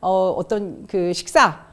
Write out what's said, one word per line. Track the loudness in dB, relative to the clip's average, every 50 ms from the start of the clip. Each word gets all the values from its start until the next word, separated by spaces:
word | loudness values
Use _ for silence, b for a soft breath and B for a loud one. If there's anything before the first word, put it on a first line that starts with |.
어, | -2 0 2 2 2 0 0
어떤 | -2 -4 -4 -4 -4 -4 -6 -10 -12 -10 -6
그 | -4 -2 -2 -2 -2
식사, | -6 -4 0 4 4 4 4 2 -2 -14 -20